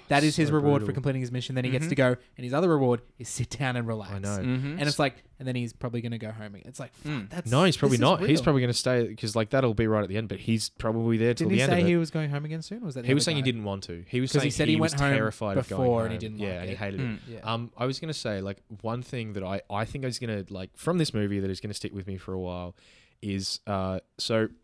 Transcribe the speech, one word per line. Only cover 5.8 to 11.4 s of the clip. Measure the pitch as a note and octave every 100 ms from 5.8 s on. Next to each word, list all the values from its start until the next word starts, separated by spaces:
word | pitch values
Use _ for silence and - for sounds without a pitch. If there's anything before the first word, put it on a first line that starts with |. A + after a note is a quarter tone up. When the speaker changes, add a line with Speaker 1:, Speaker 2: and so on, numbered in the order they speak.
| B2 A#2
Speaker 1:
gonna | A#2 A#2
go | A2
home | A2 G#2+ G#2
again. | -
It's | C#3+
like, | B2+ -
fuck, | D3
Speaker 3:
Mm. | C#3+ G2+
Speaker 1:
that's, | E3+ A2+
Speaker 2:
No, | C3 F3+
he's | -
Speaker 1:
this |
Speaker 2:
probably | C#3 B2
Speaker 1:
is |
Speaker 2:
not. | B2+ F3+
He's | F3+
Speaker 1:
real. | D#3
Speaker 2:
probably | C3 C3+
gonna | B2
stay | A#2 B2+ B2 A2+
'cause, | A2 A2 A2+
like, | G#2+
that'll | C3+ B2+ A2
be | A2+
right | G#2+
at | F#2+
the | G#2
end. | A2+
But | F#2+
he's | - A2+ -
probably | - A2+ A2+ A2+ A2+
there | A2+
till | A#2+